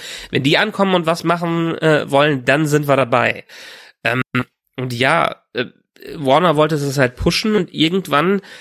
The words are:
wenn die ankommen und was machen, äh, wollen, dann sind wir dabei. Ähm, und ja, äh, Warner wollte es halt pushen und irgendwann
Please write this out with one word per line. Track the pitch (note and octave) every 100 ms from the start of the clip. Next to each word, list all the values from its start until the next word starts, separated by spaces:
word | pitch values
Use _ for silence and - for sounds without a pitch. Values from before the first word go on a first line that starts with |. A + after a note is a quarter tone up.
| - - -
wenn | C3
die | C3+ D#3+
ankommen | G#3+ G3+ G3 F3+
und | E3
was | E3
machen, | E3 E3+ E3+ E3+ E3 D3
äh, | D#3+ D3+ A2+
wollen, | C#3 D3+ C#3
dann | B2 C#3+ D3+
sind | D3 C#3+
wir | C3+
dabei. | A#2+ B2 A2+ A2 - - - - - _
Ähm, | A#2 B2 - B2+ - _ _ -
und | B2+
ja, | A#2+ C3 D#3+ - - _
äh, | A#2+ B2 _ _ _ - -
Warner | C3+ C#3+ F3 D3+
wollte | D#3 D#3
es | C#3+ C3+
halt | B2 -
pushen | F3+ E3+ A3 G#3
und | E3+
irgendwann | D3+ D#3+ F#3+ E3+ C#3+ E3+ G3 - -